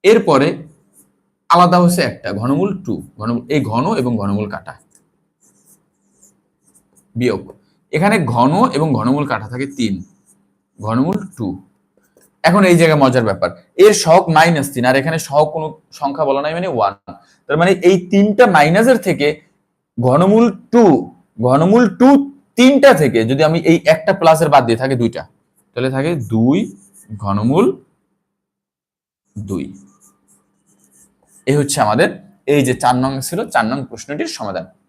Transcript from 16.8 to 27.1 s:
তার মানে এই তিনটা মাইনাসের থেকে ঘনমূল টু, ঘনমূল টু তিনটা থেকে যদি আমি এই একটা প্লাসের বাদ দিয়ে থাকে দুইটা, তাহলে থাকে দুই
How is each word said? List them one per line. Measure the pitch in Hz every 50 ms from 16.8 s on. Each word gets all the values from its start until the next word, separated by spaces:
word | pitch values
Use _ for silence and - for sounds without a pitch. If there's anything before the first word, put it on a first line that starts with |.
| 104 98 98 _ _ - - - _ _ _ _ _ -
তার | 139 156
মানে | 170 190 190 175 - 175
এই | 190 180 180 -
তিনটা | 208 196 202 214 202 208 247 220 180
মাইনাসের | 156 147 156 170 202 226 254 254 220 -
থেকে | 190 156 120 147 147 151 - _ _ _ _ _ _ _ _ _ _ _
ঘনমূল | - 120 127 127 147 180 196 208 220 233 233 190 - - _ -
টু, | 240 226 190 139 123 - - - _ _ _ _ - 113
ঘনমূল | 123 131 143 165 185 196 240 247 196 180 -
টু | 247 269 285 277 277 - - _ _ _ _ -
তিনটা | 247 262 285 269 277 277 233 151
থেকে | 156 127 - 113 110 113
যদি | 135 139 156 151
আমি | 160 170 - 156
এই | 165 170 - 147 160
একটা | - - - 190 196
প্লাসের | 165 160 160 151 170 151 143
বাদ | 139 120
দিয়ে | 113 113 110
থাকে | 131 135 135 120
দুইটা, | 117 113 - 78 71 _ _ _ _ _ _ _ _ _
তাহলে | _ 120 123 131 131
থাকে | 135 139 165 175 151 113 101 113
দুই | 110 113 127 147 190 233 - - - _ _ _ _ - _